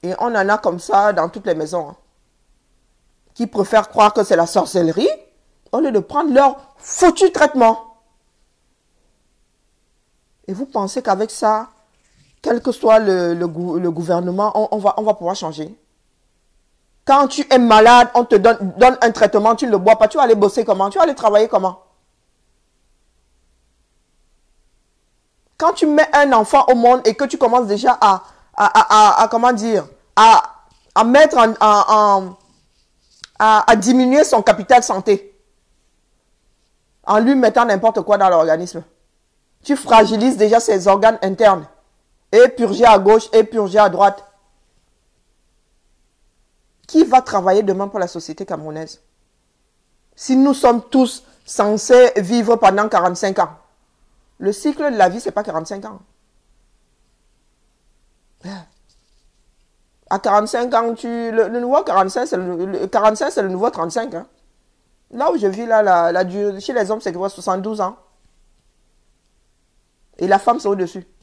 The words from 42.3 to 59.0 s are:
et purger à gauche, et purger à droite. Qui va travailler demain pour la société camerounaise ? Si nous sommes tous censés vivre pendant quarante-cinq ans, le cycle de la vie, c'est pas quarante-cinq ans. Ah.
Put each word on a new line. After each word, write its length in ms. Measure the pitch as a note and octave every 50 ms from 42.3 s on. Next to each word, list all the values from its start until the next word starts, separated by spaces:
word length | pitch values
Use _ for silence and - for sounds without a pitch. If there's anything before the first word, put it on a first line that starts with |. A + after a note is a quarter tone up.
et 180 | - G#3+ B3 B3+
purger 340 | B3 - A#3 G3+ G3 F3 A#3
à 140 | A#3+ A3 G3
gauche, 300 | F#3+ G3 A3 A3 A3 - -
et 120 | A3 A3
purger 340 | G#3+ - A3 G#3 F#3+ F3 G#3+
à 100 | G#3 G3
droite. 360 | E3+ - G3+ G3 G3 - - _ _ _ _ _ _ _ _ _ _ _ _ _ _ _ _ _ _ _ _ _ _ _ _ _ _ _ _ _ _ _ _ _ _ _ _ _ _ _ _ _ _ _ _ _ _ _ _ _ _ _ _
Qui 180 | _ - D#4+ E4+
va 160 | B3+ A#3 B3+
travailler 420 | B3+ - - G3+ F3 F#3+ F#3 G#3 G#3+
demain 260 | G3 F#3+ F#3 G3 G3+
pour 100 | G3 G#3+
la 80 | F#3
société 400 | F3 - E3+ D#3+ - D#3 - G3
camerounaise ? 560 | - F3+ D#3 D3+ D#3 D3+ D#3 D#3+ D#3 - _ _ _ _ _ _ _ _ _ _ _ _ _ _ _ _ _ _ _ _ _ _ _ _
Si 220 | _ - - C4
nous 180 | C4 C4+ C#4+ C4+
sommes 280 | C4+ - B3+ A#3 A#3 A3
tous 420 | - - C4 C4 A#3+ - - _ _ _ _ _
censés 680 | - - - G#3 G#3 G#3+ G#3+ - - B3+ B3 B3+ A#3 -
vivre 400 | G3+ G3+ F3 A#3 A#3+ A3+ G#3+ A#3
pendant 320 | A3+ A#3 F#3+ F#3+ G3+ G#3 G#3+
quarante-cinq 520 | G#3+ F#3 E3+ F3+ F3+ F3 - G3 F#3+ -
ans, 100 | F3+ D#3+ D#3+ _ _ _ _ _ _ _ _ _ _ _ _ _ _ _ _ _
le 140 | F3+ F#3+ G#3
cycle 400 | G3+ - D4+ D4 - D#4 D4 B3
de 40 |
la 120 | G#3+ F#3+ F3+
vie, 120 | F3 A#3
c'est 120 | - G4 -
pas 100 | G#3 G#3
quarante-cinq 420 | - E3 D#3+ E3 - G3+ G3 G3
ans. 140 | G#3+ G3+ G3 _ _ _ _ _ _ _ _ _ _ _ _ _ _ _ _ _ _ _ _ _ _ _ _ _ _ _ _ _ _ _ _ _ _ _ _ _ _ _ _ _ _ _ _ _ _ _ _ _
Ah. 220 | F3+ G3 F#3+ E3 _ _ _ _ _ _ _